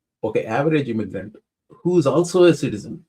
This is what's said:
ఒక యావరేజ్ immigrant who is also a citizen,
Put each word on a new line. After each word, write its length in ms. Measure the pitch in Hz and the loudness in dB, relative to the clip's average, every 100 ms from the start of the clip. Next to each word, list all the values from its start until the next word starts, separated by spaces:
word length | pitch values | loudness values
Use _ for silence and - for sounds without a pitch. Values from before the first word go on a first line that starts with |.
| _ _ | _ _
ఒక 140 | 113 110 | -4 -4
యావరేజ్ 520 | 110 117 151 151 127 | -2 -2 0 0 -2
immigrant 420 | 110 98 98 107 - _ _ _ | -4 -6 -10 -14 -20 _ _ _
who 300 | - 175 180 | -8 0 2
is 120 | 135 | 2
also 380 | 143 170 185 175 | 2 0 4 4
a 140 | 160 127 | 4 -2
citizen, 320 | 104 - - | -6 -10 -16